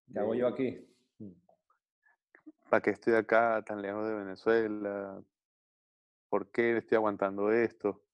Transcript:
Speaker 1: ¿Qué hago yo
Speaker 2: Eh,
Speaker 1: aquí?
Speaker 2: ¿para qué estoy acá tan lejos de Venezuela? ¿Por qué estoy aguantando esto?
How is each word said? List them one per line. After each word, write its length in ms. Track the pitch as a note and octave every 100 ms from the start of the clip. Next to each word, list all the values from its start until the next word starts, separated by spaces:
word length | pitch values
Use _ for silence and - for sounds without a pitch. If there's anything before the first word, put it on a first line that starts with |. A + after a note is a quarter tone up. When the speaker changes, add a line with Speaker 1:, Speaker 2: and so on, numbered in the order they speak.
| _
Speaker 1:
¿Qué 60 | G#2+
hago 160 | G#2+
yo 120 | A#2 B2
Speaker 2:
Eh, 20 |
Speaker 1:
aquí? 380 | G#2+ B2+ - - _ _ _ G#2 F2 _ _ _ _ _ _ _ _ _ - - - -
Speaker 2:
¿para 140 | A2
qué 80 | -
estoy 240 | G2+ -
acá 480 | A2+ G#2 A2+ A#2 A2+
tan 180 | G#2+ G#2
lejos 240 | G2 G#2 A2
de 80 |
Venezuela? 1080 | G#2+ G2 F#2 A2+ A#2 A2 G#2+ G2+ G2+ G2 G2 - _ _ _ _ _ _ _ _ _ -
¿Por 200 | G#2 F#2+
qué 280 | - A#2 A#2
estoy 180 | - A2+
aguantando 560 | G#2+ G2 G2 G2+ G#2
esto? 500 | A2+ A#2 - G#2 - _